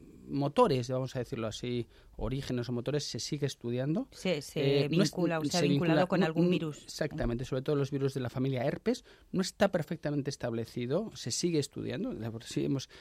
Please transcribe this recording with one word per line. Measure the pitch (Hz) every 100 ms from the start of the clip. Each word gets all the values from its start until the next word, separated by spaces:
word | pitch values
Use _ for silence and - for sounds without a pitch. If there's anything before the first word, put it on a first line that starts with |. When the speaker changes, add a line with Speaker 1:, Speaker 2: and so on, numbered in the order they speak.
| - - 127
Speaker 1:
motores, | 143 139 143 240 127 120
vamos | 127 131 131
a |
decirlo | 117 117 110
así, | - 123 120 117 - - -
orígenes | 110 135 131 123 120
o |
motores, | 120 120 143
se | 143 120
sigue | - 147 139
estudiando. | - 120 123 135 170 277
Speaker 2:
Se, | - 185 151
se | - - 139 139 143
Speaker 1:
Eh, |
no | 165
es-, | -
Speaker 2:
vincula, | - 170 165
o |
se | 147 175
ha |
Speaker 1:
se | 143
Speaker 2:
vinculado | 143 170 156
Speaker 1:
vincula, | 139
Speaker 2:
con | 185
Speaker 1:
no, | 160
Speaker 2:
algún | 160 175
Speaker 1:
no, |
Speaker 2:
virus. | 180 160 147
Speaker 1:
exactamente, | - - 156 156 120 117
sobre | 131 131
todo | 135 143
los | 135
virus | 139 135
de | 135
la | 123
familia | - 131 131
herpes. | 135 175 - 247 - - _
No | 180
está | 180 - 196
perfectamente | 180 151 170 151 147 139
establecido, | - 127 113 113 - 123 156 220 -
se | 127
sigue | - 175 156
estudiando. | 139 - 110 127 247
De | 190 113
por | 110 -
sí | -
hemos | 143 139 - -